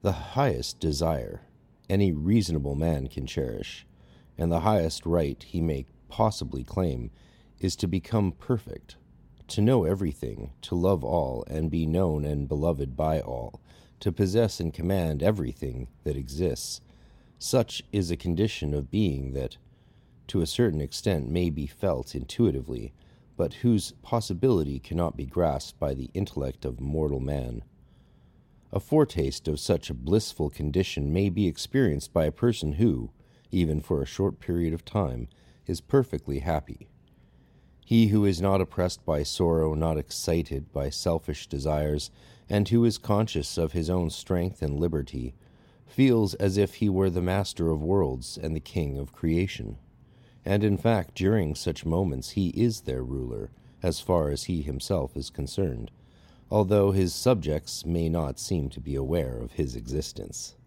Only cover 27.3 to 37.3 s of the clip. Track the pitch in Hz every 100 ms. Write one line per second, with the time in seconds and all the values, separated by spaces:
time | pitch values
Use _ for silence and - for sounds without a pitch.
27.3 | 73 62 58 - _ - _ _ _ _
28.3 | _ _ _ _ 98 - 151 147 87 69
29.3 | - - 76 - 85 - 65 64 104 -
30.3 | - 73 - 76 71 92 - 71 85 98
31.3 | 90 98 73 - 135 120 71 - 87 78
32.3 | - 120 113 76 73 113 67 57 _ _
33.3 | _ _ 95 82 76 - 76 67 - 95
34.3 | - - 85 85 82 - 107 82 62 60
35.3 | _ - _ - 87 - 139 123 78 -
36.3 | 69 71 76 - - - - _ _ _